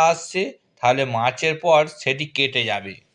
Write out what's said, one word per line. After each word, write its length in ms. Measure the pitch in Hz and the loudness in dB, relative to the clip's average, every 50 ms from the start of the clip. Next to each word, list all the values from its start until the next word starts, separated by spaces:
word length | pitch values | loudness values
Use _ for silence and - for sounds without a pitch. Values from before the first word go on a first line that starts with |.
| 160 | 6
আসছে, 360 | 165 170 - - - - 185 196 269 - _ _ _ _ | 4 2 0 -4 -8 -6 -4 -4 -6 -8 _ _ _ _
তাহলে 280 | _ - 120 131 135 135 | _ 0 2 2 2 0
মার্চের 500 | 127 120 113 117 127 127 - 160 160 156 156 | -2 -2 -2 0 -2 -2 -2 -2 -4 -2 -2
পর 220 | - 175 160 151 156 156 - - | 2 4 4 4 4 2 -4 -8
সেটি 280 | - 131 135 139 151 | -4 -4 -2 -2 -4
কেটে 360 | 147 - - 135 131 127 123 117 | -6 -4 -2 -2 0 0 -2 -2
যাবে। 300 | 110 104 101 98 98 95 - _ _ | -2 -2 -4 -6 -10 -16 -16 _ _